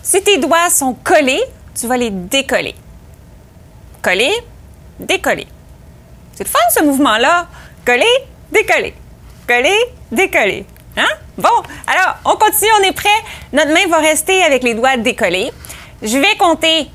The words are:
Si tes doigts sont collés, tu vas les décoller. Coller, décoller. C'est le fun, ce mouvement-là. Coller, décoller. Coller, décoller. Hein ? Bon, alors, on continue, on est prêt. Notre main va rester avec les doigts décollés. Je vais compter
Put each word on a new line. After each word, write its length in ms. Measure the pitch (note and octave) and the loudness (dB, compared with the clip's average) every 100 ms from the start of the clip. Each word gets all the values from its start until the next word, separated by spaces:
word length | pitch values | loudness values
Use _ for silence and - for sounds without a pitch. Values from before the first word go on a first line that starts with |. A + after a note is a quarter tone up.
Si 180 | - F4+ | -2 0
tes 160 | G4 G4 | 2 2
doigts 300 | C#4+ E4 F4 | 2 2 2
sont 260 | - C4 | 0 -2
collés, 480 | A3+ - D4+ C4 D4 B4+ - - - | -4 0 2 2 -2 -4 -10 -16 -12
tu 80 | A3+ | -4
vas 100 | B3+ | -2
les 140 | A#3+ | -2
décoller. 640 | G3 F3+ C4+ C4+ G3+ - - - - - - - - - - - - - - | -6 -4 -4 -2 -4 -4 -12 -20 -20 -20 -20 -20 -20 -20 -20 -20 -20 -20 -8
Coller, 320 | G#3 F#3 C4 A4 - - - - - - | -4 0 0 -2 -8 -20 -20 -20 -20 -18
décoller. 480 | - F4+ B3+ F#3 - - - - - - - - - | -6 -4 -2 -4 -8 -20 -20 -20 -20 -20 -20 -20 -20
C'est 100 | - | -14
le 60 | G3+ | -4
fun, 80 | - F5 B4 | 0 0 2
ce 60 | |
mouvement-là. 640 | D4+ C4+ C#4 G#3+ C4 F4 E4+ - - - - | 2 2 2 2 2 0 -2 -16 -20 -6 0
Coller, 180 | A#3+ A4 B4+ - - - | 2 2 2 -2 -20 -2
décoller. 440 | G#4+ F#4+ D#4+ - - - - - - - | -2 2 -2 -2 -10 -20 -20 -20 -18 -2
Coller, 320 | A#3+ C#4 G#4 B4 - - | 0 2 0 -2 -8 -6
décoller. 560 | A#3 F#4+ F#4 G#3+ F#3+ G3 - - - | -2 0 2 0 -2 -10 -20 -12 -2
Hein ? 120 | D4+ D5+ - - | -2 -2 -12 -2
Bon, 100 | - A4+ - - - | 0 0 -2 -12 -2
alors, 300 | D4+ F#4 - | 0 0 -2
on 100 | - | -2
continue, 360 | E4+ G#4+ - G#4+ G#4+ | 2 2 2 2 4
on 20 | |
est 100 | F#4+ | 2
prêt. 160 | F#4 G4+ G#4+ - - - | 0 0 0 -2 -18 -4
Notre 200 | C4+ D4+ | -2 2
main 140 | D#4+ F#4+ | 2 2
va 100 | E4 | 2
rester 440 | D#4 D#4 - F#4+ | 2 0 0 2
avec 220 | E4+ C4 | 2 2
les 100 | B3 | 0
doigts 220 | A3+ B3+ C4 | 0 0 0
décollés. 560 | G3 D#3+ G3+ F3+ B3 - - - - - | -2 -2 -2 -2 -4 -8 -20 -20 -20 -12
Je 160 | G#3+ B3+ | -4 0
vais 180 | G4 G#4+ | 0 2
compter 520 | F#4 D#4+ D#4+ D#4+ C4 | 0 2 0 0 -4